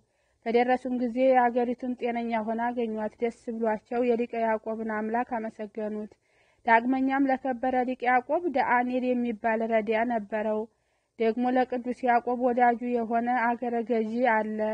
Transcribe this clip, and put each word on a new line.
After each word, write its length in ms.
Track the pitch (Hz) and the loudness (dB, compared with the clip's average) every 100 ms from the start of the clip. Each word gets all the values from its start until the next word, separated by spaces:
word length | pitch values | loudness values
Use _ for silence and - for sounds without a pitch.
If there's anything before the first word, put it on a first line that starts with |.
| _ _ _ _ 233 | _ _ _ _ 0
በደረሱም 480 | 233 247 254 262 247 | 2 4 0 -2 -4
ጊዜ 220 | 247 233 262 254 | -2 2 4 6
አገሪቱም 560 | 240 240 240 240 254 247 | 4 2 -2 -2 -6 -4
ጤነኛ 440 | 247 240 233 226 | -4 -4 -4 -4
ሆና 200 | 214 226 | -4 -4
አገኟት። 500 | 240 247 233 214 214 - | -4 -4 -4 -4 -6 -4
ደስ 240 | 233 - - | -6 -6 -10
ብሏቸው 520 | 226 226 214 - 240 | -4 -2 -2 -4 -2
የሊቀ 300 | 247 233 240 233 | 0 0 -2 -2
ያዕቆብን 500 | 226 220 226 220 226 | -2 -2 -4 -6 -4
አምላክ 380 | 214 220 233 247 | -4 -2 -2 -2
አመሰገኑት። 800 | 233 220 - 214 220 214 214 214 _ _ _ _ _ - | -6 -6 -10 -12 -8 -6 -6 -10 _ _ _ _ _ 4
ዳግመኛም 600 | 226 247 262 262 269 269 | 4 4 2 2 2 2
ለከበረ 500 | 262 269 247 262 254 | 0 -2 -2 0 0
ሊቅ 180 | 247 254 | 0 -2
ያዕቆብ 400 | 240 254 247 320 349 | 2 2 2 -2 0
ዳንኤል 520 | 269 - 247 247 254 | 0 2 2 2 0
የሚባል 560 | 254 247 240 220 233 220 226 | 0 0 -2 -2 -2 0 0
ረዳያ 340 | 226 214 220 | 0 2 0
ነበረው። 560 | 240 233 202 220 214 214 226 _ _ _ _ - | 0 -2 -4 -4 -2 -4 -6 _ _ _ _ -2
ደግሞ 260 | 226 220 247 | 0 0 2
ለቅዱስ 480 | 254 254 254 240 240 | 2 0 -2 -6 -2
ያዕቆብ 360 | 247 240 240 247 | 2 2 2 0
ወዳጁ 400 | 247 240 240 233 247 | 0 4 4 2 0
የሆነ 400 | 240 226 233 240 247 | -2 -2 -2 0 0
አገረ 340 | 233 240 240 233 | 0 -2 -4 -4
ገዢ 280 | 226 226 220 233 247 | -2 -2 -2 0 2
አለ። 300 | 220 214 214 214 | 2 0 -2 -2